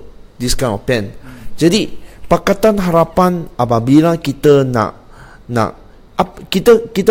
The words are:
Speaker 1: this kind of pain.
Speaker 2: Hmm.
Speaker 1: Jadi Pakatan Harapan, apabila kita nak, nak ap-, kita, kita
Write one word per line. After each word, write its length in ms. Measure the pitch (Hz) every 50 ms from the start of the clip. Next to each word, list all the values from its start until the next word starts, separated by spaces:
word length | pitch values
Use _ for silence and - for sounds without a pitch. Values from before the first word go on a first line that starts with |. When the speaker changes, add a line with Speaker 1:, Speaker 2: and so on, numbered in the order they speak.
| - - - - - - _ -
Speaker 1:
this 160 | 123 123 -
kind 160 | - 135 120
of 160 | 101 98 -
pain. 240 | - 127 113 101 98
Speaker 2:
Hmm. 400 | - - - - - - - - - -
Speaker 1:
Jadi 320 | 151 170 175 214 160 - - - - - - - - -
Pakatan 480 | 175 180 - - 196 196 - 220 214 202
Harapan, 720 | 185 180 165 170 165 - - - 180 180 180 170 160 - - -
apabila 640 | 123 117 117 117 117 127 139 151 156 170 170 165
kita 400 | - 143 131 - - 151 143 139
nak, 400 | 135 127 123 117 104 - - - - - - - - - - - - -
nak 200 | 120 117 110 - - - - - - - - - -
ap-, 320 | - - - - - -
kita, 480 | - - 190 - 240 226 220 233 - -
kita 160 | 190 185 214